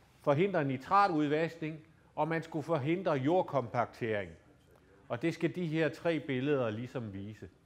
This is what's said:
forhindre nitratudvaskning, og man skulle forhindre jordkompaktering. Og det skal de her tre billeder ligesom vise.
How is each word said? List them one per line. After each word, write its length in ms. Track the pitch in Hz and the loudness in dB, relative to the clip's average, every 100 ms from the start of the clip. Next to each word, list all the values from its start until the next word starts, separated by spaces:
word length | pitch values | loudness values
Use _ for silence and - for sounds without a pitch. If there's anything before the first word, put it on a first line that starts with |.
| _ _ | _ _
forhindre 440 | 151 143 202 180 139 | 2 4 4 2 0
nitratudvaskning, 1120 | 131 - 196 202 151 147 151 165 - 156 160 - - _ - | -2 2 4 6 4 2 2 0 -4 -8 -10 -16 -20 _ -4
og 120 | 156 | -2
man 160 | 160 | -2
skulle 200 | 156 165 | -4 -6
forhindre 480 | 139 160 139 180 180 | 0 0 0 0 0
jordkompaktering. 1200 | 143 135 180 175 139 117 123 110 - 113 104 87 80 - - _ - - - - | 0 2 2 2 0 0 0 -2 -2 -2 -2 -4 -12 -20 -20 _ -20 -20 -20 -10
Og 120 | 123 | -4
det 120 | 165 | -4
skal 220 | - 165 180 | 0 -2 -2
de 120 | 165 | -2
her 220 | 160 151 | 0 0
tre 300 | - 170 160 | 0 -2 -2
billeder 500 | - 127 139 139 117 | -2 -2 0 0 0
ligesom 440 | 107 123 135 110 | -4 -6 -8 -8
vise. 360 | 98 101 107 95 - | -10 -12 -14 -18 -20